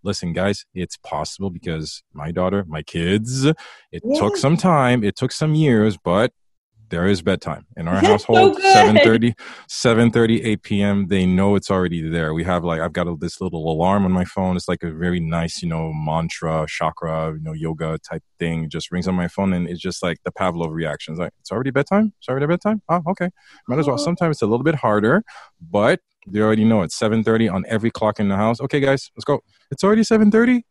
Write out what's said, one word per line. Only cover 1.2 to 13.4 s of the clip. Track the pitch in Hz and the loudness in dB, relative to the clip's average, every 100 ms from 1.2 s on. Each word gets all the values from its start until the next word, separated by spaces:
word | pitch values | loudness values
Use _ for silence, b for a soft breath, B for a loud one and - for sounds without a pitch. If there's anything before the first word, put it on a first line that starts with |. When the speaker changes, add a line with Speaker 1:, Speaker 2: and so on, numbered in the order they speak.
| 80 - 98 | -8 -8 -8
Speaker 1:
because | 85 87 80 78 - _ | -8 -8 -6 -8 -14 _
my | 73 76 | -12 -8
daughter, | 85 92 98 87 | -2 -2 -2 -4
my | 78 | -10
kids, | 76 85 85 104 113 131 | -8 -4 0 0 -2 0
it | 135 160 - - _ 82 220 294 | 0 0 -8 -20 _ -10 -2 0
took | - | 0
Speaker 2:
Yeah. | 392 | 0
Speaker 1:
some | 139 170 | 0 2
time, | 185 156 127 123 | 4 4 4 2
it | 101 | 0
took | - 127 | -2 -6
some | - 156 | -2 0
years, | 156 151 113 107 95 | 2 4 4 2 0
but | 87 92 127 _ _ _ _ _ _ | -2 0 0 _ _ _ _ _ _
there | 85 92 | -2 0
is | 98 | 0
bedtime | 98 90 - 73 - - | 0 -2 -4 -10 -14 -10
in | - | -2
our | 95 | 2
Speaker 2:
<laughs> | |
That's | 381 427 | 4 2
so | - | 4
Speaker 1:
household. | 370 381 381 | 6 6 6
Speaker 2:
good. | 392 | 6
Speaker 1:
Seven | 381 - - | 8 8 6
thirty, | - 110 120 117 B B B | 6 4 2 -2 B B B
seven | - 123 113 117 | -2 2 4 4
thirty, | 117 113 113 | 4 2 2
eight | 113 104 | 0 -4
P | - 101 | -2 0
M. | 101 101 92 | 2 0 0
They | 95 92 | 2 2
know | 92 98 | 4 2
it's | 101 - | 2 0
already | 95 90 85 80 | -2 0 -4 -4
there. | 82 78 | -2 -2
We | 80 | -2
have, | 85 90 | -2 -2
like, | 85 80 | -2 -2
I've | 82 | -2
got | 82 87 | -4 -4
a, | |
this | 82 87 - | -4 -8 -8